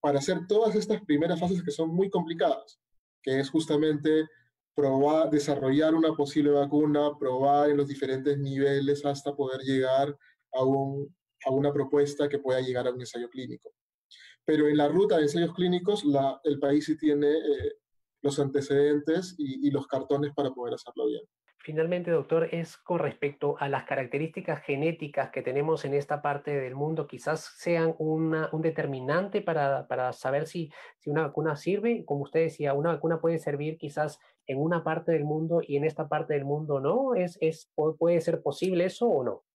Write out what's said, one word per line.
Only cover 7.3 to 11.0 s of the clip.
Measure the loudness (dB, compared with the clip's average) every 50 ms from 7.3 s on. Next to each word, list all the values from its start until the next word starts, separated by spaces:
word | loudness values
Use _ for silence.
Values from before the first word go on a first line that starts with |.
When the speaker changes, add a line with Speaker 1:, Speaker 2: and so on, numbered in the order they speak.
| 0 2 4 4 4 4 4 4
Speaker 1:
en | 4 2
los | 0 -2
diferentes | -2 -6 -4 -2 -2 -2 0 0 0
niveles | 0 -2 -4 -2 0 2 2 2 2 2 0 0 0 0
hasta | -2 -4 -2 -4 -8 -4
poder | -4 -4 -4 -4 -6
llegar | -2 0 0 2 2 2 2 2 2 0 -2 -10 _ -20 _ _ _ _ -2
a | 0 2
un, | 2 2 2 0 -2 -4 -6